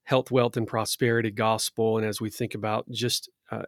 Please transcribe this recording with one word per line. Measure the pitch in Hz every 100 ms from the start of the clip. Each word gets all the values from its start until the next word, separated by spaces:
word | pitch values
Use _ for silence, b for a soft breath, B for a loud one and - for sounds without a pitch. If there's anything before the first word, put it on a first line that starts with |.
| -
health, | 131 -
wealth, | 127 120 123
and | 107
prosperity | 113 107 - 123 117 113
gospel, | 104 110 110 - - 110 110
and | 110
as | 101
we | 107
think | - 117 107
about | 107 110 -
just, | 113 120 - - _ -
uh, | 110